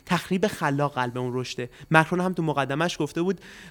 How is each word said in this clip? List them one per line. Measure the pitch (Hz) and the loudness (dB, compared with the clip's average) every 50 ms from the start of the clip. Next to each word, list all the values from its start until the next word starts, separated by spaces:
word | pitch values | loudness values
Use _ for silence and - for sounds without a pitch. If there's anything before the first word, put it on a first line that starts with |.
| - | -4
تخریب | - 180 160 - - 185 190 196 | -2 0 0 0 0 0 0 0
خلاق | 202 - - 170 147 139 139 147 139 - | 0 0 0 0 0 2 2 0 0 0
قلب | 131 123 120 117 127 | 0 -2 -2 -2 -4
اون | 127 123 120 | -4 -2 -2
رشده. | 127 123 - - - 123 120 - - - - | -4 -4 -6 -6 -8 -8 -8 -10 -12 0 4
مکرون | 180 160 160 - 180 180 | 6 6 6 6 2 0
هم | 180 185 | 0 0
تو | 180 180 | 0 0
مقدمش | 165 156 139 143 135 127 139 147 165 175 - - | 0 0 0 0 0 0 0 0 0 0 0 -2
گفته | 151 139 - 165 | -4 -2 -2 -2
بود | 170 190 190 - - - - - - - | 0 0 -2 -2 -6 -16 -20 -20 -20 -20